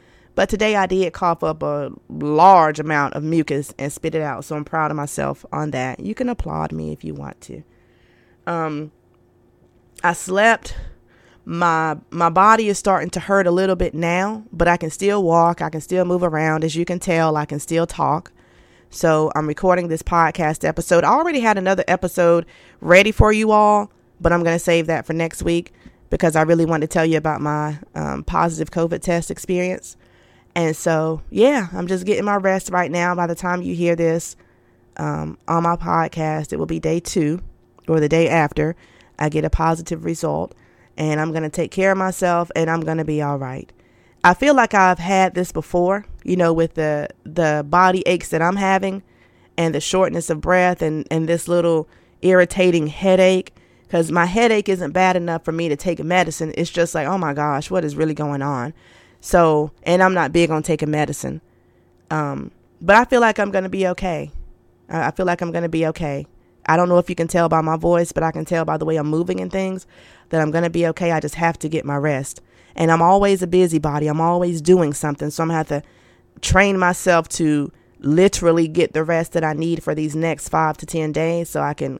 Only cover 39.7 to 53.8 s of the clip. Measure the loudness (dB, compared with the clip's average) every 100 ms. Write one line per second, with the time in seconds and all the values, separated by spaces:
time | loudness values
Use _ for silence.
39.7 | -2 -4 -6 -6 -4 -4 -4 -6 -12 _
40.7 | _ _ -6 -2 0 -2 -2 -4 -4 -4
41.7 | 0 2 2 -2 -2 0 0 0 -2 0
42.7 | 0 -2 -4 -2 -2 -2 -4 -6 -10 -14
43.7 | _ _ _ _ _ 2 4 4 4 4
44.7 | 4 4 2 2 2 2 0 -4 -6 -2
45.7 | 0 2 0 -6 -10 -2 2 2 2 0
46.7 | -2 -2 -2 -6 -12 -10 -2 0 0 2
47.7 | 4 4 4 0 0 -2 -2 0 0 0
48.7 | 0 0 -6 -14 _ _ _ _ -2 -2
49.7 | -2 -2 0 0 0 -4 -4 0 2 2
50.7 | 0 -2 -4 -4 -2 0 -2 0 0 2
51.7 | 0 -4 _ _ -2 4 4 4 4 4
52.7 | 4 0 -2 2 6 6 4 -2 _ _
53.7 | _